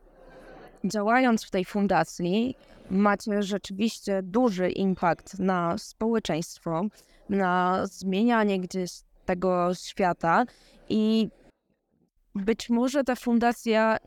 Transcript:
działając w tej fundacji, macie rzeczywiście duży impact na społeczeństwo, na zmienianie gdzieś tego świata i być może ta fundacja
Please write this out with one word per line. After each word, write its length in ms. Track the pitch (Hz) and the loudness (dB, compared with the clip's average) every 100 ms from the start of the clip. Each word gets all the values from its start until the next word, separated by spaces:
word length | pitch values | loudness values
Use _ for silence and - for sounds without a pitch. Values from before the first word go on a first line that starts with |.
| - - - - - - - - | -20 -20 -20 -20 -20 -20 -20 -8
działając 600 | 190 214 208 247 262 220 | -4 0 2 4 4 2
w 60 | - | 0
tej 140 | 196 | -4
fundacji, 920 | 180 208 202 175 160 - 175 208 254 - - - - | -2 0 2 2 0 -2 -2 0 -2 -6 -16 -20 -4
macie 520 | 190 208 202 220 202 | 2 2 2 0 -2
rzeczywiście 800 | 190 202 - 196 220 - - 190 | -2 -4 -6 -4 -4 -4 -4 -4
duży 480 | 190 214 254 185 180 | 0 2 2 2 -2
impact 680 | - 190 180 175 156 - 190 | 0 0 2 0 0 -6 -4
na 400 | 190 180 170 208 | 0 0 -2 -4
społeczeństwo, 1040 | - - 220 226 - 160 170 - 175 160 208 - _ _ - | -8 -4 -2 0 -2 -4 -6 -10 -6 -4 -4 -8 _ _ -4
na 540 | 196 185 180 180 185 196 | 0 2 2 2 0 -2
zmienianie 760 | - 190 190 240 233 208 190 | -6 -4 0 2 2 2 0
gdzieś 300 | 185 185 180 - - _ | -4 -6 -8 -10 -20 _
tego 500 | - 180 185 180 175 | -4 -2 0 2 0
świata 680 | 180 - - 185 170 165 185 240 - _ _ - | -2 -6 -2 0 0 2 2 0 -6 _ _ -4
i 400 | 214 214 220 214 - _ _ _ _ _ _ _ _ _ | 0 2 2 0 -6 _ _ _ _ _ _ _ _ _
być 360 | 202 196 226 - | -4 -2 -2 0
może 340 | 233 254 277 | 0 2 0
ta 120 | 262 247 | 0 -2
fundacja 800 | 240 233 240 240 226 220 220 220 | 0 2 2 0 0 2 2 0